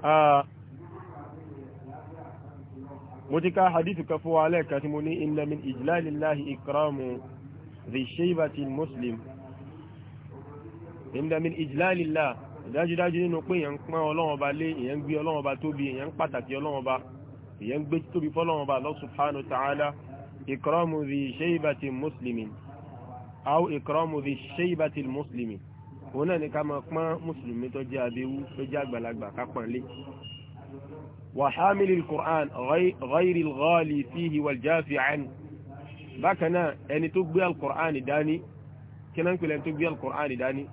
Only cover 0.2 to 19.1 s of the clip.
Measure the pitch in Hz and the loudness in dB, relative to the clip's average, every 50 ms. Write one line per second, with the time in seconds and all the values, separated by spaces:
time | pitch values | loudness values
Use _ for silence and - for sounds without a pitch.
0.2 | 151 147 143 143 143 - - - - - - - - - - - - - - - | 10 10 10 8 6 4 -8 -18 -18 -16 -16 -16 -14 -14 -14 -14 -14 -14 -14 -14
1.2 | - - - - - - - - - - - - - 131 135 - - - - - | -14 -14 -14 -14 -14 -14 -14 -14 -14 -14 -16 -16 -14 -14 -14 -14 -14 -14 -14 -14
2.2 | - - - - - - - - - - - 135 - - 139 - - - - - | -14 -14 -14 -14 -14 -14 -14 -14 -16 -14 -12 -12 -12 -12 -12 -14 -14 -14 -16 -14
3.2 | - - 135 165 170 185 170 196 185 185 170 165 165 175 202 160 156 139 165 151 | -6 0 0 4 4 4 6 8 6 8 8 6 2 2 0 -2 -2 -2 -2 -2
4.2 | - 160 165 160 156 160 170 170 156 156 151 139 135 151 151 151 151 156 165 170 | 0 4 6 6 6 8 6 4 4 2 0 -2 0 0 -2 -2 -2 -2 -2 0
5.2 | 156 151 151 151 147 147 151 147 - 139 127 117 123 151 170 175 165 160 147 147 | 0 0 2 0 0 0 -2 -2 -2 -4 -4 -2 2 2 4 4 2 0 -2 0
6.2 | 156 156 151 147 143 143 139 131 - 143 139 147 151 151 143 139 131 127 123 123 | 2 2 2 2 0 -4 -6 -6 -4 0 2 4 4 4 2 0 -2 -4 -4 -6
7.2 | - - - - - - - - - - - - - - 113 135 131 120 - - | -8 -12 -14 -14 -14 -14 -16 -14 -16 -16 -16 -14 -12 -4 -2 -2 -2 -2 0 2
8.2 | 170 180 180 165 160 147 135 139 143 135 131 143 156 - - 127 123 123 113 113 | 2 4 4 4 2 0 0 -4 -4 -2 -2 -2 -4 -4 -4 -4 -2 -2 -4 -4
9.2 | - - - - - - - - - - - - - - - - - - - - | -8 -12 -14 -14 -14 -14 -14 -14 -14 -14 -14 -16 -16 -16 -16 -16 -16 -16 -16 -16
10.2 | - - - - - - - - - - - - - - - - - - - 127 | -16 -16 -14 -14 -14 -14 -14 -14 -14 -14 -14 -14 -14 -14 -14 -14 -12 -8 -6 -4
11.2 | 147 160 160 156 165 165 165 - 160 143 131 143 175 185 185 180 170 156 156 160 | 0 0 0 2 2 0 0 -2 -4 -2 2 2 4 4 4 2 2 0 2 2
12.2 | 151 139 120 110 - - - - - - 117 147 170 170 170 165 180 180 170 170 | 2 2 0 -4 -10 -14 -14 -12 -12 -4 0 2 2 2 2 2 2 2 4 2
13.2 | 180 175 170 160 - - 185 180 156 143 143 143 - - 160 160 160 151 151 160 | 2 2 2 0 0 0 0 2 2 0 -4 -6 -6 -4 0 0 2 2 2 2
14.2 | 165 156 147 139 143 143 143 151 160 160 160 147 123 127 139 147 143 139 156 151 | 2 0 0 0 0 0 0 0 -2 -2 -2 -2 -2 -2 -2 -2 -2 0 0 0
15.2 | 151 160 160 147 135 139 139 135 - 156 151 139 143 139 127 131 139 156 151 - | 0 0 0 0 0 0 -2 0 -2 -4 0 0 -2 -2 -2 -4 -6 -6 -2 -2
16.2 | 165 151 131 127 123 127 131 135 147 151 143 135 127 131 131 123 - - - - | -2 -2 0 -4 -4 -4 -4 -4 -2 -2 -2 -2 0 0 0 0 -2 -8 -14 -14
17.2 | - - - - - - - - 104 110 127 151 151 143 156 165 156 - - 180 | -14 -16 -16 -16 -16 -18 -14 -8 -4 -2 -2 -2 0 0 0 0 0 0 -2 0
18.2 | 151 151 143 160 165 170 160 151 143 135 139 131 127 147 151 - 143 123 | 0 0 2 2 2 2 2 0 2 2 0 2 2 -2 -4 -4 -8 -10